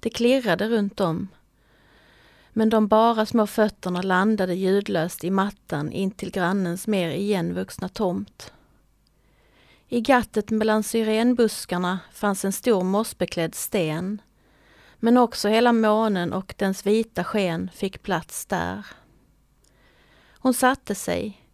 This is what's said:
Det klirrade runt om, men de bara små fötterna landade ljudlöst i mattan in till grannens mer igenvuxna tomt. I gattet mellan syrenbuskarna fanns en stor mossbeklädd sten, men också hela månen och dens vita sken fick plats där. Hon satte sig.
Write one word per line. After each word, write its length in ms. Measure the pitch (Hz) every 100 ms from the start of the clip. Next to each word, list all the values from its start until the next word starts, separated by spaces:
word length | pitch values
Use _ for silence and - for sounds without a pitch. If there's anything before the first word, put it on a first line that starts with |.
Det 100 | 226
klirrade 580 | - 240 269 240 175 208
runt 320 | 233 202 -
om, 280 | 185 165 190 - _ _ _ _ _ _ _ _ _ _ _
men 180 | - 220
de 180 | 220 214
bara 380 | 220 233 226 214
små 200 | 233 208
fötterna 560 | - 214 - 185 180
landade 520 | 190 185 185 202 185
ljudlöst 720 | 180 190 196 196 190 165 -
i 60 | 170
mattan 640 | 190 196 208 _ 147 151
in 180 | - 190
till 200 | - 196
grannens 560 | 190 175 196 180 175 -
mer 240 | 202 170
igenvuxna 760 | 147 202 196 170 175 190 - 185
tomt. 640 | - 202 185 208 _ - _ _ _ _ _ _ _ _ _ _ _ _ _ _
I 120 | 240
gattet 500 | 226 254 220 220 208
mellan 320 | 220 214 214
syrenbuskarna 1160 | 214 226 220 220 240 247 226 - - 180 180 185 -
fanns 320 | - 208 196
en 80 | 196
stor 320 | 196 - 208
mossbeklädd 680 | 185 202 226 - 175 - 165
sten, 680 | - - 208 160 156 185 208 _ _ _ _ _ _ - _
men 120 | 226 247
också 320 | 247 - 208
hela 240 | 220 240
månen 600 | 233 220 214 220 190 175
och 220 | 185 - -
dens 280 | 196 190 -
vita 380 | 220 226 -
sken 460 | 175 214 185 165 185
fick 280 | - 196 -
plats 440 | - 175 - - -
där. 400 | 185 165 196 202 - _ _ _ _ _ _ _ _ _ _ _ _ _ _
Hon 160 | 262
satte 400 | 247 254 269 -
sig. 480 | 202 - 175 208 196 _